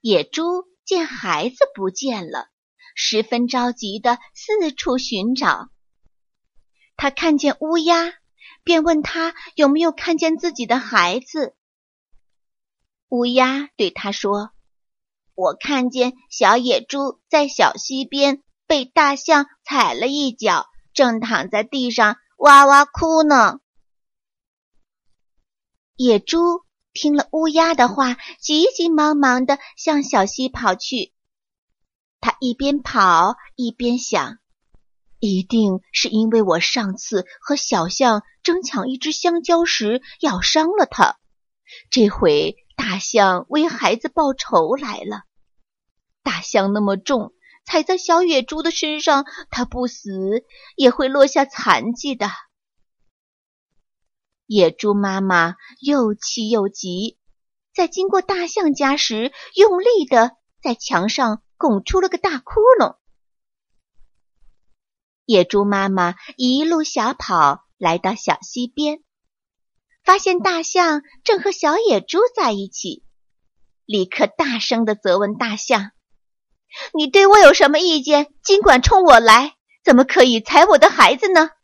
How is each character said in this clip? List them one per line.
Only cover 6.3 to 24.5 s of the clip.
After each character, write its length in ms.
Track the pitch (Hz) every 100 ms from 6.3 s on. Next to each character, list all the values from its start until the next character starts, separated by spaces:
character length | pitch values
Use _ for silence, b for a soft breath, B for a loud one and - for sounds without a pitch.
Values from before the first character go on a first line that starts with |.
| _ _ _ _ _ _ -
他 140 | 285
看 260 | 277 330 294
见 220 | 285 262
乌 160 | 311 339
鸦， 380 | 320 339 339 - _ _ b b
便 180 | - 339
问 200 | 311 311
他 320 | 294 339 330 B B -
有 120 | 285
没 100 | 302
有 120 | 330
看 240 | 311 - 320
见 220 | 330 320
自 160 | 349
己 100 | -
的 140 | 220 247
孩 420 | 214 214 175 214
子。 340 | 254 311 262 _ _ _ _ _ _ _ _ _ _ _ _ _ _ _ _
乌 160 | 247 240
鸦 420 | 254 254 269 285 -
对 140 | 196
他 200 | - 202
说 420 | 202 202 208 214 _ _ _ _ _ _ _ _ -
：“我 180 | 180
看 360 | - - 277 247
见 240 | 254 247 254 b
小 260 | - 196 233
野 260 | 247 208
猪 380 | 233 277 277 - _
在 180 | 311 285
小 300 | - 175 -
溪 300 | - 269 269
边 360 | 277 277 277 _ _ _
被 200 | 294 254
大 300 | - 294 277
象 320 | - 302 285 b
踩 280 | - 277 185
了 140 | 120 247
一 260 | 285 277
脚， 340 | 233 214 165 - - _
正 260 | - 254 226
躺 300 | 226 208 180
在 120 | 208
地 280 | 220 277 247
上 260 | 226 214 240 _ _
哇 260 | 285 277
哇 220 | 277 277 285
哭 360 | - 330 320
呢。” 380 | 302 269 202 269 _ _ _ _ _ _ _ _ _